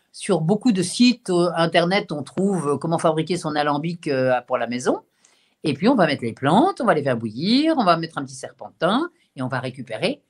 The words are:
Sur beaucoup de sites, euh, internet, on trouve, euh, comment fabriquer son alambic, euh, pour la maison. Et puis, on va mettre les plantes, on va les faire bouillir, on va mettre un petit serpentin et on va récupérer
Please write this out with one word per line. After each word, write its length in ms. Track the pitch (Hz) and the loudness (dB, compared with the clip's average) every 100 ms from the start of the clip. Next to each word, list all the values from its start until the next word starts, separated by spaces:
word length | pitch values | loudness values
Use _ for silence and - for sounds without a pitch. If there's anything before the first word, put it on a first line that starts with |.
| _ | _
Sur 280 | - - 170 | -12 -2 0
beaucoup 320 | 160 208 254 | 2 2 2
de 100 | 190 | 0
sites, 480 | 180 - 247 240 - | -2 2 2 2 0
euh, 200 | 175 175 | 0 2
internet, 560 | 170 165 170 170 202 - | 0 2 2 2 0 -2
on 120 | 147 | -8
trouve, 440 | 143 - 196 185 143 | -6 -2 0 0 0
euh, 80 | 139 | -2
comment 200 | 165 165 | -2 0
fabriquer 380 | 170 156 156 175 | 0 0 -2 -4
son 180 | 156 | -2
alambic, 540 | 147 147 143 160 175 151 | -2 0 -2 -4 -6 -2
euh, 320 | 131 127 123 | 0 2 0
pour 160 | - 123 | -2 -4
la 80 | 117 | -2
maison. 360 | 123 170 392 - _ _ _ _ _ | -2 -2 -4 -6 _ _ _ _ _
Et 100 | 156 | -4
puis, 140 | 135 208 | 0 2
on 60 | |
va 120 | 262 156 | 4 2
mettre 180 | 131 | 0
les 80 | 117 | -4
plantes, 480 | 110 135 190 359 392 | -2 2 4 4 2
on 40 | 233 | 0
va 80 | |
les 80 | 156 | 2
faire 140 | 131 117 | 0 -2
bouillir, 580 | 110 110 185 262 320 311 | -4 -4 0 2 2 2
on 60 | |
va 120 | 185 165 | 2 2
mettre 220 | 160 151 | 0 -8
un 60 | |
petit 100 | 135 | -10
serpentin 760 | - - - 104 _ 180 240 339 - _ 143 | -12 -16 -16 -20 _ 0 0 -4 -10 _ -8
et 60 | |
on 60 | 127 | -6
va 120 | 131 | -6
récupérer 640 | 127 131 113 113 185 285 | -8 -10 -12 -4 -4 -4